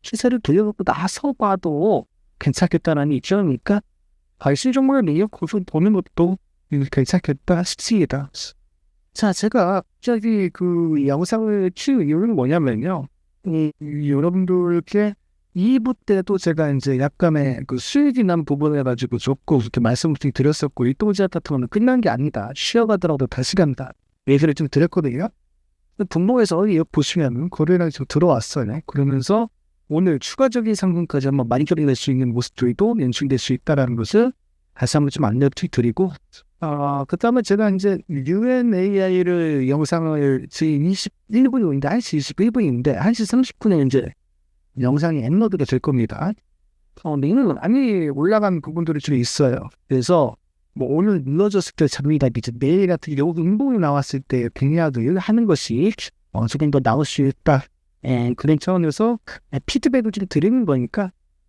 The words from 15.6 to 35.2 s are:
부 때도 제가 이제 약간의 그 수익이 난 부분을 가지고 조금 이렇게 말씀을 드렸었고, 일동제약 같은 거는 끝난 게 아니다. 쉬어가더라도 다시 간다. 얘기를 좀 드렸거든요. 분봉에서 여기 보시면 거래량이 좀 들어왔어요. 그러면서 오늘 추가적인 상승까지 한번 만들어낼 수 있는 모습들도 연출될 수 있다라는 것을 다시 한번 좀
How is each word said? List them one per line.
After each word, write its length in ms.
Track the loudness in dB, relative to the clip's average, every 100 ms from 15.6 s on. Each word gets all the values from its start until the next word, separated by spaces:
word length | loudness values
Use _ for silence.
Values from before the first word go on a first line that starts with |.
| 2 2
부 140 | 0
때도 440 | -4 0 0 0 0
제가 340 | 0 0 0
이제 280 | 0 0 0
약간의 640 | -2 0 0 2 0 -4 -6
그 120 | -8
수익이 480 | -2 2 2 2 2
난 180 | 0
부분을 400 | 0 0 0 0
가지고 340 | 0 -2 -4 -4
조금 440 | -2 -4 0 0
이렇게 180 | 2 0
말씀을 380 | 0 0 0 0
드렸었고, 680 | -2 0 0 0 -4 -2 -2
일동제약 460 | 0 0 0 0
같은 220 | -2 -4
거는 160 | -4 -2
끝난 320 | 0 2 2
게 80 | 0
아니다. 420 | 0 -2 -4 -8 -6
쉬어가더라도 680 | 0 2 2 2 2 0 -2
다시 300 | -2 -2 2
간다. 380 | 2 0 -10 -16 _ _ 2
얘기를 260 | 4 4
좀 140 | 0 0
드렸거든요. 600 | 2 2 0 -2 -2 -6 _ _ _ _ _ _ -8 -4
분봉에서 640 | 0 2 4 2 2 2 2
여기 140 | 0
보시면 600 | 0 0 0 0 -2 -4
거래량이 400 | -2 2 2 0
좀 140 | -4 -2
들어왔어요. 720 | 2 2 2 0 -4 -4 -6 -6
그러면서 640 | -2 0 0 0 0 -2 _ _ _ -4
오늘 320 | 0 0 0
추가적인 560 | -4 0 0 0 -2 0
상승까지 520 | 0 -2 -2 -2 0
한번 200 | 0 0
만들어낼 480 | 0 0 0 0 0
수 160 | 0
있는 220 | 0 0
모습들도 640 | -2 -4 -2 -2 0 0 0
연출될 400 | -2 -2 -2 -2
수 140 | -2
있다라는 420 | -4 0 0 0 -2
것을 380 | 0 2 2 -2 _ _ _
다시 240 | -4 0 2
한번 120 | 0
좀 140 | 0